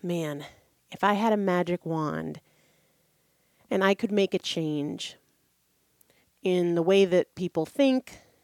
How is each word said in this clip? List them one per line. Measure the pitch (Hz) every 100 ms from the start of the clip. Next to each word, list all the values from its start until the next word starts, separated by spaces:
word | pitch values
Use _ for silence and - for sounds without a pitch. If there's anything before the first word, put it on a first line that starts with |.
man, | 180 175 156 143 143 - _ _ _
if | -
I | 196
had | 202 226
a | 214
magic | 190 175 170 175 160
wand | 160 151 156 160 156 - _ _ _ _ _ _ _ _ _ _ _ _
and | 196
I | 190 196
could | 220
make | 208 196 185
a |
change | - - 156 151 143 - - - _ _ _ _ _ _ _ _ _ _ _ _
in | 185 180 175 170
the |
way | 165 196
that | 190 180 -
people | - 180 - 160
think, | - 277 262 - - _ _